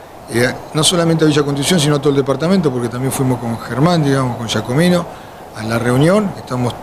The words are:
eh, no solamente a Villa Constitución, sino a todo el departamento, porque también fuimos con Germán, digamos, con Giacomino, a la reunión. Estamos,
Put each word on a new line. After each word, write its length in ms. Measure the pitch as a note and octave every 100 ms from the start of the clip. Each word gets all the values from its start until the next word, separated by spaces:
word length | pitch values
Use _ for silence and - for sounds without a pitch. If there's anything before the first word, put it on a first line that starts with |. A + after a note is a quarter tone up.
| - - -
eh, 240 | A2+ B2 - -
no 100 | D3+
solamente 400 | D3+ F3+ E3 E3
a 40 | D#3
Villa 160 | D3
Constitución, 360 | C#3+ C#3 C3+ F#3
sino 160 | D3 D3
a 40 |
todo 100 | D3
el 60 | C#3
departamento, 560 | C3+ C3 D#3+ G3 D#3
porque 180 | B2 A#2+
también 220 | B2 C3
fuimos 280 | - C3 A#2+
con 200 | A#2 A#2
Germán, 440 | - A#2+ E3 E3+
digamos, 340 | C#3+ C3+ C3 A2+
con 100 | A2+
Giacomino, 580 | G#2+ G#2 C3 F3+ F3 E3+ - - - - -
a 80 |
la 140 | A2 A#2
reunión. 540 | A#2+ B2 D#3+ G3+ G3+ A#2
Estamos, 360 | - B2+ A#2+ -